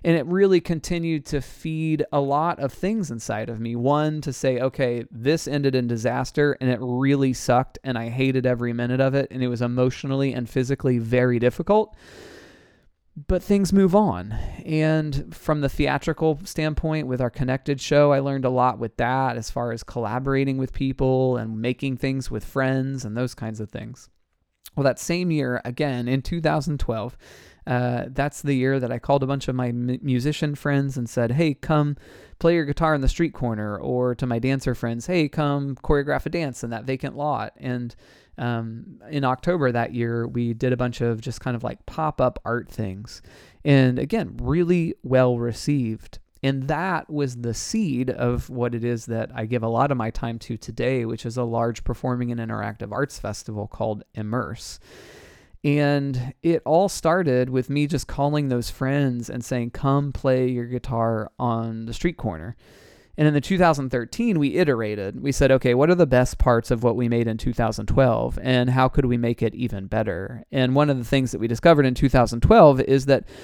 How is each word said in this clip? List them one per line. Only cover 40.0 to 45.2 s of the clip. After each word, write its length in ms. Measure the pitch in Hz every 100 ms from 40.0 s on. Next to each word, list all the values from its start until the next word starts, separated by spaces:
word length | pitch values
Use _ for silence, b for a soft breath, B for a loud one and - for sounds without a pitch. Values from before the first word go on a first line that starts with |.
| 117 117 117
we 240 | 123 120
did 220 | 113 131
a 20 | 127
bunch 240 | 123 120
of 220 | 120 113
just 180 | 120 -
kind 160 | 131 120
of, 80 |
like, 220 | 117 - -
pop-up 520 | - 156 - 127 -
art 240 | - 120 -
things. 540 | - 101 95 117 - B B B B
And 340 | 147 139 127 123
again, 380 | 131 220 180 117
really 520 | 120 160 175 180 165 -
well 360 | 131 127